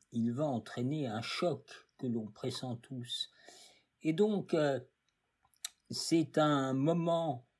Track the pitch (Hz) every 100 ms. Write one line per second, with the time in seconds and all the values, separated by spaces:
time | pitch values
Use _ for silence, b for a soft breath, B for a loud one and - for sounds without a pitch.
0 | _ 120 117 120 151 120 107 - 123 156
1 | 135 107 113 - 175 131 - - - -
2 | 131 117 107 - 127 - 127 123 - 131
3 | 120 - - b b b b b b _
4 | 156 160 208 202 - 170 151 135 - _
5 | _ _ _ _ _ _ - - _ -
6 | - 165 156 - 151 143 135 135 143 170
7 | 170 165 165 127 -